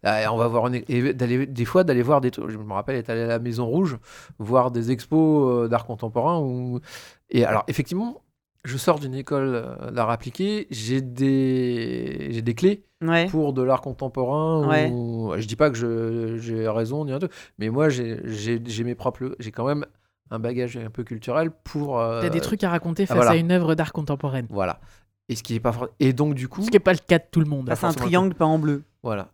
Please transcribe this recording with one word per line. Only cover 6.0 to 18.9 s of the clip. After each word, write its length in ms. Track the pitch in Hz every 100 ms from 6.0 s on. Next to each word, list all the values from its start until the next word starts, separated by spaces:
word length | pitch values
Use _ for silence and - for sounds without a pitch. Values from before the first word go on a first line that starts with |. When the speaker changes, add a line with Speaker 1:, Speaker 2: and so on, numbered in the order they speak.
| 113 113 131 175
Speaker 1:
Où... 400 | 139 123 123 123 - - - _ _
et 160 | 123 120
alors, 180 | 107 -
effectivement, 520 | - 139 180 233 269 _ _ _ _
je 140 | - 127
sors 220 | - 156
d'une 160 | 139
école, 400 | 131 135 143 135
euh, 360 | 120 120 123 120
d'art 200 | 120 110
appliqué, 560 | 117 123 - 196 214 -
j'ai 300 | 117 110 131
des, 1300 | 131 120 135 135 131 127 123 120 117 123 123 135 143
j'ai 120 | 117
des 120 | 113
clés 300 | 113 185 202 _ _
Speaker 2:
Ouais. 220 | 165 170 175
Speaker 1:
pour 260 | 160 147
de 80 | 131
l'art 180 | 127 127
contemporain. 880 | 139 127 135 127 127 147 160 160 143
Speaker 2:
Ouais. 220 | 156 151
Speaker 1:
Ou, 400 | 120 117 117 110 85
je 80 | 110
dis 100 | 113
pas 140 | 151
que 60 | 117
je, 580 | 117 117 113 117 113 113
j'ai 320 | 117 113 110
raison 380 | 107 113 139 151
ni 60 |
un 60 | 135
truc, 140 | 180 - - _
mais 120 | 107
moi, 180 | 120 156
j'ai, 320 | 127 117 113
j'ai, 360 | - 107 107 117
j'ai 220 | 117 107
mes 100 | 117